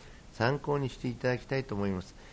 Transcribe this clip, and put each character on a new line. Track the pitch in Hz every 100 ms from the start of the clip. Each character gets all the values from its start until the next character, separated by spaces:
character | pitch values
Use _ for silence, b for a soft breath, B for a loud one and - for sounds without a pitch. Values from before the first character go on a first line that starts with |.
| B B B
参 | - 113 143
考 | 143 143
に | 135
し | -
て | 127
い |
た | 117 127
だ | 123
き | -
た | 135
い |
と | 127 101
思 | 101
い |
ま | 95
す。 | 90 - B